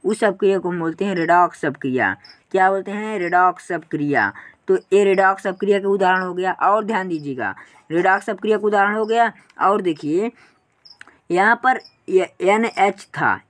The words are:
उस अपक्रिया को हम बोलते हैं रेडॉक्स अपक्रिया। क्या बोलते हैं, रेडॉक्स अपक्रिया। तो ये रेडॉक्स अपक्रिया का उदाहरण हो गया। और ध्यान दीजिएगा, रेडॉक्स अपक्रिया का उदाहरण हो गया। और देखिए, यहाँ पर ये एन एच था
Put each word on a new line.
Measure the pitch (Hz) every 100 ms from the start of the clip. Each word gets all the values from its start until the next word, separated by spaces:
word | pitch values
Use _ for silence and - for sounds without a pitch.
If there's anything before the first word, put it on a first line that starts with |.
उस | 180 214
अपक्रिया | 214 190 196 196
को | 175
हम | 175
बोलते | 160 160
हैं | 202
रेडॉक्स | 180 165 175 175 -
अपक्रिया। | 160 139 139 127 101 95 - - _
क्या | 190 185
बोलते | 196 190
हैं, | 208 220 214
रेडॉक्स | 175 180 185 175 -
अपक्रिया। | 170 - 151 147 131 101 - - _ -
तो | 190 _
ये | 196
रेडॉक्स | 196 190 190 190 202
अपक्रिया | 185 202 202
का | 196
उदाहरण | 202 185 185
हो | 185
गया। | 180 185
और | - 170 208
ध्यान | 208 214 185
दीजिएगा, | 160 143 127 104 95 - _ _
रेडॉक्स | 165 180 196 196
अपक्रिया | 202 214 208
का | 208
उदाहरण | 208 202
हो | 214
गया। | 214 226 226 - _ -
और | 175 208
देखिए, | 180 151 147 170 226 _ _ _ _ _ _ _ - _ _
यहाँ | 175 208 233
पर | 254 262 _ _ -
ये | 185 175 _
एन | 180 214
एच | 226 - 196 196 -
था | 151 131 95